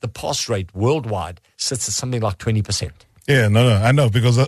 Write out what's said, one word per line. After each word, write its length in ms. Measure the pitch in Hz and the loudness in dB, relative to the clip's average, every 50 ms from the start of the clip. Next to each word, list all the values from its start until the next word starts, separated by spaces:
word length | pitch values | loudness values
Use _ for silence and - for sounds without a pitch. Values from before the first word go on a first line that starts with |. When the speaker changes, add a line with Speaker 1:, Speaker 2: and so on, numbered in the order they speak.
Speaker 1:
the 80 | - 117 | -12 -12
pass 400 | - - - 156 139 - - - | -10 -8 -6 -6 -6 -4 -4 -4
rate 260 | 110 98 90 - - | -4 -6 -6 -8 -6
worldwide 680 | 95 110 127 156 156 113 110 104 92 80 87 87 - _ _ _ | -2 0 0 0 0 -2 -4 -6 -6 -6 -8 -12 -16 _ _ _
sits 320 | - - - 135 107 - - | -10 -8 -6 -6 -6 -6 -6
at 60 | 104 | -6
something 280 | - 131 127 123 117 | -6 -6 -4 -4 -2
like 160 | 110 101 92 - | -2 -4 -4 -4
twenty 240 | - 117 110 107 | -4 -2 0 0
percent. 420 | 98 - 95 - - - - _ _ _ _ _ _ 139 | -2 -2 -4 -6 -6 -8 -12 _ _ _ _ _ _ 0
Speaker 2:
Yeah, 200 | 143 127 107 101 | 2 4 4 4
no, 200 | 104 113 127 123 | 4 4 4 4
no, 60 | 107 95 110 | 4 4 4
I 60 | 120 | 4
know, 160 | 139 147 135 113 | 4 4 4 2
because, 300 | 98 127 117 123 117 123 | 2 2 2 4 4 4
uh, 80 | 135 | 2